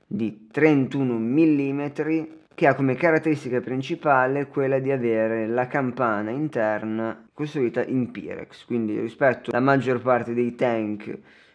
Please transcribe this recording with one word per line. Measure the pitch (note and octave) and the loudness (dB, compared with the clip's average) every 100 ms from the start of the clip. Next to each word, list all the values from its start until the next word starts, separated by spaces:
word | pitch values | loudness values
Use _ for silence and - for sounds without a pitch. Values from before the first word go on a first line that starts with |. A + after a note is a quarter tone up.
| - | -10
di | - A2 - - | -6 -4 -6 -8
trentuno | - D#3 C#3+ B2+ C#3 C3 A2+ | 2 4 6 2 0 -2 0
millimetri, | A2+ C#3+ D#3+ D3 C#3 C#3 C#3+ C#3 D3+ D#3+ D#3 - _ | 0 4 4 4 0 -4 -4 -4 -2 -2 -4 -12 _
che | - D#3 | 0 2
ha | C3+ | 4
come | C3+ C3 | 2 2
caratteristica | E3+ D#3+ D#3 C#3+ B2+ B2 | 2 2 2 -2 -2 -4
principale | A2+ C3 C3+ E3 D3+ C3 B2+ C#3 C#3 | -2 -4 -4 -2 2 4 4 0 -2
quella | - C3+ C3+ | -2 0 0
di | C3+ | 0
avere | C#3 A#2+ A2 A2 A2+ A2 | 0 2 2 2 0 -2
la | A#2+ B2+ | -2 0
campana | D3 B2+ B2 A#2+ G#2 G#2+ | -2 -2 0 0 0 -2
interna | B2+ D#3 B2+ G#2+ G#2+ A2 A2 A2+ A2 - | -4 -4 0 0 0 -2 -4 -4 -8 -14
costruita | - D3 D3 A#2+ B2+ | -10 -6 -2 0 0
in | - B2+ A#2 | -2 -2 -2
Pyrex, | - - F#2+ - - - | -6 -10 -10 -14 -16 -6
quindi | A#2+ A2 G#2+ | -2 -2 -2
rispetto | A2+ - C#3 A#2 - | -6 2 2 2 -2
alla | A#2+ | 0
maggior | C3+ C#3 A#2+ B2 | 4 4 2 0
parte | B2+ B2 A#2 A#2+ | 2 0 0 -2
dei | A#2+ | -2
tank | A#2+ B2+ A2+ G#2+ G#2 A2 - - - _ | 0 -2 0 -2 -6 -10 -14 -16 -20 _